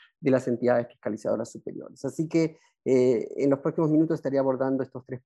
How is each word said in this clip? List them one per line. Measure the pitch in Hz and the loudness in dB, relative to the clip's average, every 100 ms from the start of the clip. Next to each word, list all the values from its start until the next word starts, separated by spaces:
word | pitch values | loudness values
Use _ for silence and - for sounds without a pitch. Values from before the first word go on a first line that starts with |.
| _ _ | _ _
de | 143 | 0
las | 131 127 | 2 0
entidades | 120 120 123 120 | -2 2 0 -2
fiscalizadoras | _ 117 107 - 107 117 | _ -8 -6 -4 -4 -4
superiores. | - - - - - | -10 -14 -14 -16 -10
Así | 139 131 160 | -10 -6 -2
que, | 165 160 160 _ _ | 0 0 -4 _ _
eh, | - 127 123 117 - - | 2 4 4 2 -2 -2
en | 139 | 0
los | 139 | 2
próximos | 160 160 156 | 0 0 2
minutos | 151 160 | 4 2
estaré | 160 139 135 | 0 -2 0
abordando | 135 127 135 135 | 0 0 -2 -2
estos | 127 127 | -4 -8
tres | - 127 | -14 -12